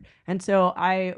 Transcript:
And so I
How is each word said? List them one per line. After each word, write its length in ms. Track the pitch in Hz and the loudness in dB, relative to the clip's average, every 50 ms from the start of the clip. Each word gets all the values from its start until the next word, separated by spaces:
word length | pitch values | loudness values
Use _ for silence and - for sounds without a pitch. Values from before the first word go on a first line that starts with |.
| - - _ _ _ | -18 -20 _ _ _
And 140 | - 185 190 | -6 -6 -4
so 320 | 185 - 202 190 185 180 - | -2 2 2 4 4 2 0
I 360 | - 175 185 190 190 185 180 - | 0 0 0 0 0 -2 -4 -6